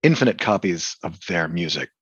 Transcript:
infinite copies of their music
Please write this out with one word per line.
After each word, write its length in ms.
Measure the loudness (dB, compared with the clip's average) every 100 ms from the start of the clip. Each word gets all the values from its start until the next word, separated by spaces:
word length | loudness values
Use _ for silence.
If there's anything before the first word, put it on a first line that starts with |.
infinite 360 | 4 4 2 2
copies 580 | 0 0 0 -2 -6 -8
of 160 | -12 -12 -6
their 220 | -4 -2
music 420 | -2 -4 -4 -8 _